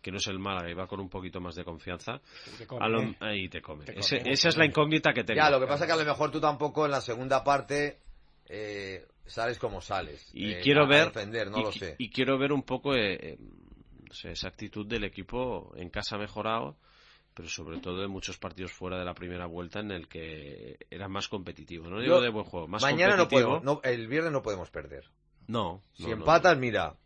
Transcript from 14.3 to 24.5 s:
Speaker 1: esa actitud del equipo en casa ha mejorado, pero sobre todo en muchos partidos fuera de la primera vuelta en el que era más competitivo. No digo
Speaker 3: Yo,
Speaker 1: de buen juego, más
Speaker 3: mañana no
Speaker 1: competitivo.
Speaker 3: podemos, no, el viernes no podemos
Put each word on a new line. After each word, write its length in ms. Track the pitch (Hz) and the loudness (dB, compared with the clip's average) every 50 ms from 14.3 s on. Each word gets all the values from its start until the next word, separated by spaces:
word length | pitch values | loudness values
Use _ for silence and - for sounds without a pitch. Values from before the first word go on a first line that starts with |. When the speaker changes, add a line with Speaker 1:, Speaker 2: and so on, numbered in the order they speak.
Speaker 1:
esa 160 | 85 - - 92 | -8 -8 -8 -8
actitud 380 | - - 110 98 - 104 104 | -8 -10 -12 -10 -8 -8 -6
del 180 | 104 120 113 104 | -4 -4 -4 -4
equipo 680 | 92 - - 92 - 120 123 127 127 110 85 - - 50 | -4 -6 -10 -10 -6 -4 -4 -4 -4 -4 -6 -8 -12 -12
en 140 | - 87 85 | -12 -12 -8
casa 260 | - 104 101 - 110 | -6 -6 -6 -4 -4
ha 20 | 101 | -4
mejorado, 580 | 104 101 - 107 104 110 110 113 123 143 147 _ _ _ _ - - - - _ _ _ _ | -6 -6 -6 -4 -2 -2 -2 -2 -2 -6 -10 _ _ _ _ -20 -20 -20 -20 _ _ _ _
pero 140 | - 85 80 | -16 -12 -10
sobre 300 | - - 80 80 80 87 | -10 -10 -8 -8 -10 -8
todo 240 | 85 90 90 92 | -6 -6 -4 -4
en 80 | 98 98 | -4 -6
muchos 280 | 95 95 - - 90 - | -6 -8 -8 -10 -10 -8
partidos 340 | - 92 85 90 92 87 | -10 -10 -8 -8 -10 -10
fuera 260 | - - 92 90 92 90 | -10 -8 -8 -6 -4 -4
de 60 | 90 | -4
la 80 | 90 87 | -6 -6
primera 300 | 85 87 87 90 87 90 | -8 -8 -8 -8 -8 -8
vuelta 340 | 85 85 87 87 82 - 107 | -8 -8 -8 -10 -8 -8 -8
en 100 | 107 104 | -6 -6
el 160 | 98 87 78 _ | -6 -8 -10 _
que 680 | - 82 80 80 78 76 73 71 67 50 53 64 - - - _ | -12 -12 -10 -10 -10 -12 -12 -12 -14 -14 -14 -16 -16 -18 -16 _
era 180 | - 85 101 98 | -12 -10 -8 -6
más 200 | 95 101 98 - | -4 -6 -4 -4
competitivo. 580 | - 101 87 - - - 78 - 85 82 80 85 | -6 -8 -8 -10 -12 -14 -14 -12 -12 -12 -10 -8
No 120 | 92 107 | -6 -2
digo 160 | 120 135 175 | 4 6 6
Speaker 3:
Yo, 40 | - | 6
Speaker 1:
de 80 | 123 120 | 6 4
buen 140 | 107 107 101 | -2 -4 -6
juego, 200 | - - 87 80 78 | -6 -6 -8 -6 -4
más 120 | 92 107 | -2 0
Speaker 3:
mañana 340 | 123 139 143 160 175 196 208 | 2 2 4 4 6 6 6
no 80 | 185 170 | 6 4
Speaker 1:
competitivo. 340 | - 139 131 120 120 139 165 | 6 8 6 6 6 2 0
Speaker 3:
podemos, 220 | 123 139 151 143 - | 2 0 0 0 0
no, 60 | 131 | 0
el 180 | 123 117 113 110 | 0 0 -2 -2
viernes 240 | 131 156 165 165 | -2 -2 0 0
no 80 | 147 135 | -2 -2
podemos 280 | - 110 | -2 -2